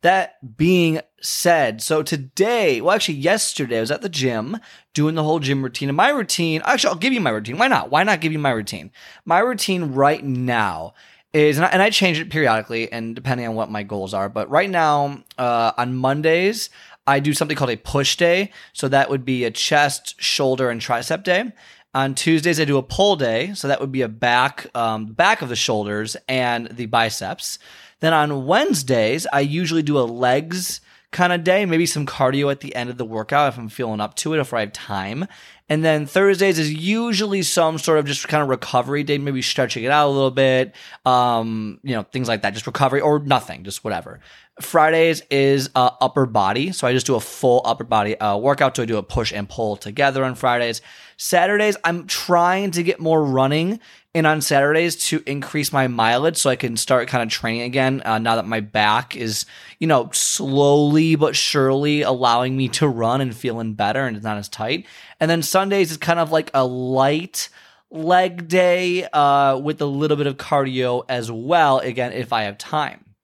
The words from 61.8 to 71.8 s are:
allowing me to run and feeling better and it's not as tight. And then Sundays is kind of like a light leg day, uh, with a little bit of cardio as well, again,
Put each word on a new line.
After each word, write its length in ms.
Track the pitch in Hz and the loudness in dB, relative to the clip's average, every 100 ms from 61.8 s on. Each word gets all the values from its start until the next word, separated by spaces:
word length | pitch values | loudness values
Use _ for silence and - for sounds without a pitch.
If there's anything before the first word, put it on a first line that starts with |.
| 147 147 | 2 0
allowing 540 | 147 127 123 117 127 135 | 0 2 2 2 2 -2
me 120 | 131 | -2
to 200 | - 151 | 0 0
run 320 | 117 113 127 | 2 0 0
and 160 | 131 117 | -2 -4
feeling 380 | 123 113 113 | -6 -6 -6
better 320 | 107 104 120 135 | -2 -2 0 -4
and 100 | 107 | -6
it's 80 | |
not 140 | 110 104 | -6 -6
as 100 | 101 | -8
tight. 380 | - 110 160 - - - - | -8 -4 -4 -8 -20 -20 -4
And 100 | 160 | 0
then 120 | 165 | 0
Sundays 480 | 151 190 196 196 170 | 0 0 2 0 0
is 60 | 160 | -2
kind 220 | - 170 | -2 0
of 120 | 160 | 2
like 180 | 160 156 | 0 0
a 100 | 139 | 0
light 840 | 127 127 127 131 135 151 180 - - - - _ _ | 0 -2 -2 2 2 2 -4 -10 -10 -12 -20 _ _
leg 580 | 160 160 180 185 175 170 | -8 2 4 4 -2 -2
day, 560 | 180 180 180 180 180 180 | 2 4 2 0 -2 -2
uh, 460 | 156 143 139 139 135 | 2 4 4 4 2
with 220 | 147 151 | -2 -4
a 60 | 147 | -4
little 300 | 139 151 147 | -2 0 0
bit 100 | 143 | 0
of 100 | 135 | -4
cardio 680 | - 147 135 127 127 123 - | -2 0 0 0 0 -2 -2
as 220 | 127 113 | -6 -6
well, 480 | 113 123 175 151 | -8 0 4 6
again, 340 | 135 | 4